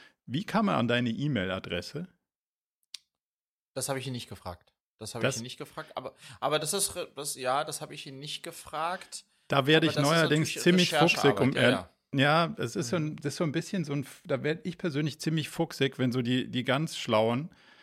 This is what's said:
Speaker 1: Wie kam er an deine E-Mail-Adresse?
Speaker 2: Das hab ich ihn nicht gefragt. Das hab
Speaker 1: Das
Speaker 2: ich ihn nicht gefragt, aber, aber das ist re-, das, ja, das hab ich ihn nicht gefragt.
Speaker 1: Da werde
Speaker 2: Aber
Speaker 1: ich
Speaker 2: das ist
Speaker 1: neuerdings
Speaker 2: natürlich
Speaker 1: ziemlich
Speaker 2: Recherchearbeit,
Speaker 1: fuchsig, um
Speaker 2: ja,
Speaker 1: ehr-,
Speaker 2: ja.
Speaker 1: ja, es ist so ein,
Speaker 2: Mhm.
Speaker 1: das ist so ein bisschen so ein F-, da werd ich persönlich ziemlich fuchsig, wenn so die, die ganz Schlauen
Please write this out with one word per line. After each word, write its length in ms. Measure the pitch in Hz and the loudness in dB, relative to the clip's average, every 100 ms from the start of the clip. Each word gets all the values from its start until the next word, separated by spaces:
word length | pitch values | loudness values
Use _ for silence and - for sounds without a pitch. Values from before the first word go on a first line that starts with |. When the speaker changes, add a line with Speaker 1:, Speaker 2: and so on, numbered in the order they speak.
| - _ - | -20 _ -8
Speaker 1:
Wie 180 | 131 | -8
kam 240 | - 214 202 | -2 0 2
er 80 | 139 | 2
an 120 | 117 | 2
deine 220 | 120 123 | 0 0
E-Mail-Adresse? 1000 | 113 147 117 92 95 92 90 - 147 180 _ _ _ _ _ _ _ _ - _ _ _ _ _ _ _ | -2 0 0 0 -4 -4 -6 -6 -10 -12 _ _ _ _ _ _ _ _ -20 _ _ _ _ _ _ _
Speaker 2:
Das 140 | 135 127 | -8 -4
hab 80 | 135 | -4
ich 100 | 123 | -4
ihn 60 | |
nicht 160 | 123 - | -8 -10
gefragt. 440 | 104 92 87 _ _ _ - | -14 -12 -14 _ _ _ -16
Das 160 | 110 | -12
hab 80 | 120 | -2
Speaker 1:
Das 80 | 120 | -2
Speaker 2:
ich 60 | 120 | -2
ihn 60 | |
nicht 160 | 123 - | -10 -12
gefragt, 360 | 147 - - - | -14 -14 -12 -12
aber, 180 | 127 - - 117 | -12 -16 -20 -6
aber 180 | 135 151 | -2 -2
das 140 | 151 | -2
ist 240 | 202 196 180 | -2 -2 -4
re-, 160 | - | -10
das, 200 | - 147 | -10 -8
ja, 300 | 135 127 139 | -4 -2 0
das 180 | 156 143 | -2 -8
hab 100 | 147 | -12
ich 140 | 147 143 | -14 -14
ihn 120 | 135 | -14
nicht 240 | 147 - | -12 -10
gefragt. 840 | 170 - - 151 165 185 - - _ _ - | -12 -14 -10 -6 -4 -6 -10 -18 _ _ 0
Speaker 1:
Da 180 | 139 135 | 2 6
werde 200 | 160 160 | 6 6
Speaker 2:
Aber 60 | |
Speaker 1:
ich 40 | 151 | 4
Speaker 2:
das 140 | 143 | 4
ist 120 | 165 | 4
Speaker 1:
neuerdings 20 | |
Speaker 2:
natürlich 320 | 151 151 151 - | 4 4 2 2
Speaker 1:
ziemlich 160 | 180 | 4
Speaker 2:
Recherchearbeit, 180 | 180 175 | 6 4
Speaker 1:
fuchsig, 460 | 156 165 - 139 101 | 4 4 6 4 4
um 140 | 131 | 2
Speaker 2:
ja, 80 | - | 4
Speaker 1:
ehr-, 20 | |
Speaker 2:
ja. 260 | 123 98 90 _ - | 4 4 -2 _ -6
Speaker 1:
ja, 400 | 139 143 160 165 - | 2 4 4 2 -2
es 160 | 117 196 | -4 -2
ist 120 | 123 | -2
so 80 | 175 | -2
ein, 200 | 151 - | -2 -4
Speaker 2:
Mhm. 0 | |
Speaker 1:
das 180 | 147 | -6
ist 20 | - | -2
so 80 | |
ein 80 | 165 | -2
bisschen 320 | 156 - 196 | -2 -4 -4
so 80 | 151 | -2
ein 80 | 143 | -4
F-, 220 | - - | -4 -10
da 180 | 165 135 | -6 -2
werd 240 | 139 165 190 | -2 -4 -6
ich 120 | - | -6
persönlich 420 | 180 139 156 - | -4 -2 -2 -2
ziemlich 280 | 165 160 131 | -2 -2 -4
fuchsig, 480 | - 165 - 139 135 | -4 -4 0 -2 2
wenn 140 | 127 | 0
so 100 | 127 | 2
die, 280 | 120 127 - | 0 0 0
die 140 | 123 | -4
ganz 320 | 123 131 160 - | 0 0 -2 -6
Schlauen 540 | - 107 113 120 165 _ - - | 0 4 4 0 -4 _ -20 -20